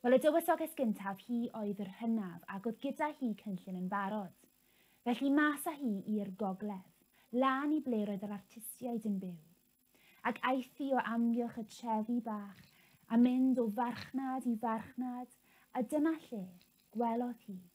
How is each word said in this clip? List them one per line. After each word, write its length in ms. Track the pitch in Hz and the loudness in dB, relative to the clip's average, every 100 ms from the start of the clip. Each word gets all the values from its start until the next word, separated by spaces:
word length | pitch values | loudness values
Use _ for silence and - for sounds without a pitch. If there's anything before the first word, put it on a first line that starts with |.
Wel, 120 | 240 254 | 8 6
y 40 | |
dywysoges 500 | 302 320 330 320 320 | 8 4 4 2 0
gyntaf, 480 | - 247 196 196 196 - | 0 0 0 -4 -8 -4
hi 180 | 240 233 | -2 -2
oedd 260 | - 208 202 | -4 -4 -4
yr 100 | 196 190 | -6 -4
hynaf, 440 | 233 226 190 175 - | -2 0 -2 -8 -10
ac 240 | 196 233 | -6 -6
oedd 100 | 220 | -4
gyda 300 | 277 269 311 - | -6 -2 -2 -2
hi 100 | 247 208 | -4 -4
cynllun 420 | 220 180 - 185 | -6 -8 -6 -6
yn 140 | 185 | -4
barod. 560 | 202 196 214 202 - _ _ _ _ _ _ - | -2 -2 -4 -6 -12 _ _ _ _ _ _ -4
Felly 240 | 240 277 | 0 2
mas 360 | 285 302 294 - | 4 4 2 -4
â 100 | 294 | -4
hi 160 | 277 196 - | -2 -2 -2
i'r 180 | 214 196 | -2 -4
gogledd, 720 | 185 202 190 208 190 - _ _ _ _ | -4 -4 -2 -6 -8 -12 _ _ _ _
lan 420 | 240 269 262 294 302 | 2 2 2 2 0
i 40 | |
ble 180 | 262 226 208 | 0 0 0
roedd 200 | 196 208 | -4 -6
yr 80 | 202 | -10
artistiaid 680 | - - 214 - 247 233 226 | -12 -18 -16 -10 -6 -4 -2
yn 160 | 196 | -2
byw. 160 | 185 170 - _ _ _ _ _ _ - | -4 -10 -16 _ _ _ _ _ _ -4
Ac 180 | 226 240 | -4 0
aeth 400 | 247 262 247 - | 0 0 -2 -6
hi 80 | 277 | 0
o 120 | 254 | 0
amgylch 580 | 214 233 233 233 233 240 | 2 2 2 2 -2 -6
y 40 | 220 | -12
trefi 480 | - 240 220 214 240 | -10 -2 -2 0 -2
bach, 420 | 220 214 202 190 - - - _ _ | -2 -8 -8 -18 -20 -20 -20 _ _
a 80 | 233 | 6
mynd 420 | 247 254 262 254 | 6 6 4 4
o 80 | 233 | 2
farchnad 760 | 208 240 233 - 262 269 262 254 | 2 -2 -2 -6 -4 -2 -2 -2
i 80 | 226 | 0
farchnad, 680 | 233 220 - - 254 247 247 _ _ _ _ 254 | 0 -2 -4 -6 -6 -6 -10 _ _ _ _ -4
a 80 | |
dyna 280 | 254 302 302 320 | 0 4 4 2
lle 260 | - 220 185 - _ _ _ | -4 -8 -8 -12 _ _ _
gwelodd 520 | 214 233 233 247 233 - | 0 0 2 -2 -4 -12
hi 100 | 185 180 | -14 -14